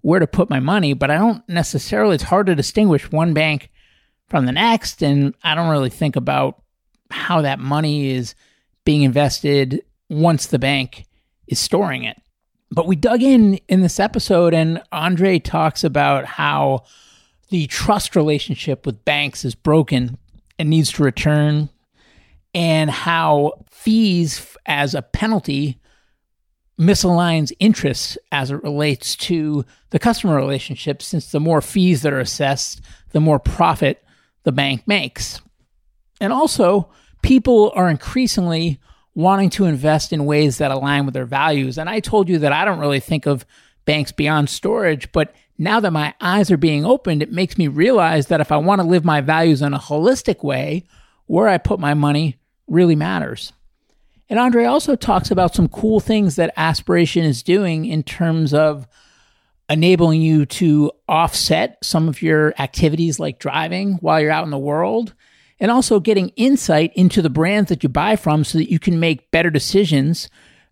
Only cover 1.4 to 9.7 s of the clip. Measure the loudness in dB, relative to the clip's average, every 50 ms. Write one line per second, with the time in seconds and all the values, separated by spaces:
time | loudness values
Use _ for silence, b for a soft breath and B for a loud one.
1.4 | _ -6 -4 -4 -4 -2 -4 -6 -6 -4 -2 0 2 2 2 0 0 0 0 0
2.4 | 2 2 0 0 -2 -4 0 0 2 2 2 0 -2 -2 -2 -2 0 0 0 0
3.4 | 0 0 -2 -4 -8 -12 _ _ _ _ _ _ _ _ _ _ _ _ -2 0
4.4 | 0 0 0 0 2 2 0 0 -2 -8 -6 _ -2 0 2 2 0 0 -4 _
5.4 | _ -4 -2 -2 0 0 0 0 -2 -4 -4 -4 -4 -2 -2 -2 -4 -2 -2 0
6.4 | -2 -2 -4 _ _ _ _ _ _ _ _ _ _ _ -12 -10 -6 -2 -2 0
7.4 | 0 -2 -4 -4 -4 -4 -2 -2 -2 -2 -2 -2 -2 -4 -4 -4 -6 -8 -12 _
8.4 | _ _ _ _ _ _ _ _ _ 0 2 4 4 4 4 2 2 0 0 -2
9.4 | -2 0 0 2 0 0